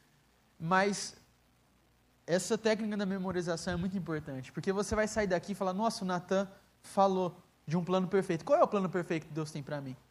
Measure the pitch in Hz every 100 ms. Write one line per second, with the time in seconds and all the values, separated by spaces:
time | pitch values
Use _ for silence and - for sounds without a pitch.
0 | _ _ _ _ _ - 165 185 202 196
1 | - - _ _ _ _ _ _ _ _
2 | _ _ - 180 185 220 220 220 220 208
3 | 202 196 185 175 175 165 - 175 190 190
4 | 160 156 151 131 131 - 190 196 202 214
5 | 214 220 202 180 185 196 190 185 226 226
6 | 185 180 180 190 196 - _ _ - -
7 | 196 185 180 - - _ - 170 175 185
8 | 180 196 185 165 - 302 269 208 185 185
9 | 170 160 - 151 151 156 139 147 135 131
10 | _